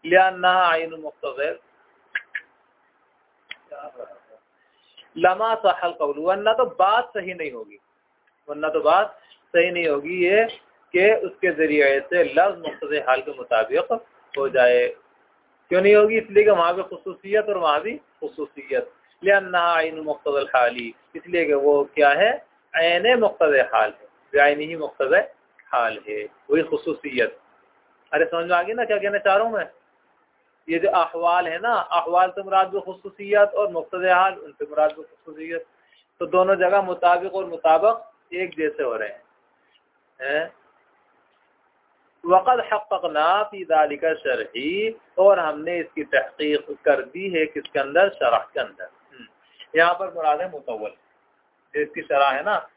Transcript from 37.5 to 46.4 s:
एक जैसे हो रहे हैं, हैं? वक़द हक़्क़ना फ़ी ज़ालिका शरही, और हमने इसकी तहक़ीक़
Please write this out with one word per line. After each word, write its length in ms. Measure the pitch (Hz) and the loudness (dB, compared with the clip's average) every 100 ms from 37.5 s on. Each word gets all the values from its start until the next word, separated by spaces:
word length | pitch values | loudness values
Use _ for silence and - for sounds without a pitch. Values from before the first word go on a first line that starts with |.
| 160 160 160 208 - - _ _ | -2 2 4 4 0 -8 _ _
एक 220 | 175 185 156 | -8 -8 -4
जैसे 240 | 151 151 | -6 -4
हो 120 | 131 110 | -6 -4
रहे 120 | 104 | -8
हैं, 140 | - _ _ _ _ _ _ _ _ _ _ | -12 _ _ _ _ _ _ _ _ _ _
हैं? 320 | 131 151 165 _ _ _ _ _ _ _ _ _ _ _ _ _ _ _ _ _ | -6 -4 -6 _ _ _ _ _ _ _ _ _ _ _ _ _ _ _ _ _
वक़द 360 | 170 185 190 247 - | 2 2 4 0 0
हक़्क़ना 680 | 214 - 190 175 151 160 196 | -6 -4 -6 -4 0 0 0
फ़ी 220 | 214 202 | -2 -10
ज़ालिका 500 | 165 156 151 147 160 | -2 0 2 0 -4
शरही, 840 | 156 139 120 110 117 143 190 220 226 _ - | -4 -4 -4 -6 -8 -6 -4 -6 -8 _ 4
और 200 | 196 185 | 4 4
हमने 400 | 160 147 160 175 | 0 -6 -6 -6
इसकी 260 | 160 - | -6 -10
तहक़ीक़ 680 | 147 135 - - | -2 -2 -2 -6